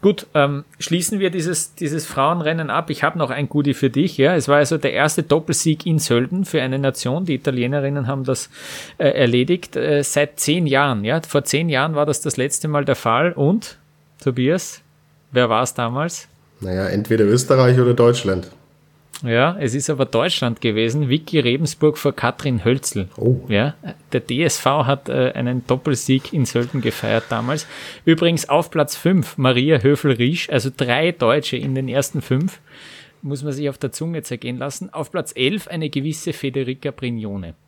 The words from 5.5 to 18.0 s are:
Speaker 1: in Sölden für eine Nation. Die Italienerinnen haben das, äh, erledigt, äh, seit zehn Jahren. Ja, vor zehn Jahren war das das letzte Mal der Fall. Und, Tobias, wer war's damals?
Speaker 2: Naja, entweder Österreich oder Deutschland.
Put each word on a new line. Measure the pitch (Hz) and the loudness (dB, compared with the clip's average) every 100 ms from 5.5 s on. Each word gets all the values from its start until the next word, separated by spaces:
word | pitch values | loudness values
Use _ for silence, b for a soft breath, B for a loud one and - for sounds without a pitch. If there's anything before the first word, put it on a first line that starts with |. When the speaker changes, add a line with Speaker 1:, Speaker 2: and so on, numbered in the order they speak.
| 147 165 156 - | -2 0 0 0
Speaker 1:
in | 160 | 0
Sölden | - 120 135 185 196 | 2 0 2 -2 -2
für | 160 | -2
eine | 127 135 | -2 0
Nation. | 139 131 - 143 185 | 0 -2 -4 -4 -2
Die | |
Italienerinnen | 135 - 127 120 143 139 143 120 | -2 -2 -2 0 0 -2 -2 -4
haben | 135 | -4
das, | 131 127 - B B B B B | -2 -4 -6 B B B B B
äh, | 160 | 0
erledigt, | - 127 123 131 175 - - | 4 4 4 2 0 -2 -4
äh, | 135 143 | 0 0
seit | 139 - 147 - | 2 0 0 -2
zehn | - 160 160 | -2 0 2
Jahren. | 135 143 117 104 | 2 2 0 0
Ja, | 160 - | -2 0
vor | 160 - | -2 0
zehn | 143 170 | -2 0
Jahren | 131 147 151 | 0 0 0
war | 147 | 0
das | 147 | 0
das | 151 - | -4 -2
letzte | 135 - 156 | -2 -2 -2
Mal | 147 139 | -2 0
der | 139 | 0
Fall. | 117 117 170 | 2 2 2
Und, | 165 143 214 - - _ _ _ _ | 2 2 2 -2 -20 _ _ _ _
Tobias, | - 127 127 180 - - _ _ _ _ _ | -4 0 2 0 -2 -14 _ _ _ _ _
wer | 123 120 | 2 4
war's | 110 127 | 2 0
damals? | - 117 123 165 - - _ _ _ | -2 -4 -2 -4 -6 -16 _ _ _
Speaker 2:
Naja, | 95 92 95 | -6 -2 0
entweder | 98 107 113 104 | -2 0 2 4
Österreich | 120 131 131 123 127 | 4 4 4 6 6
oder | 123 | 4
Deutschland. | 120 | 6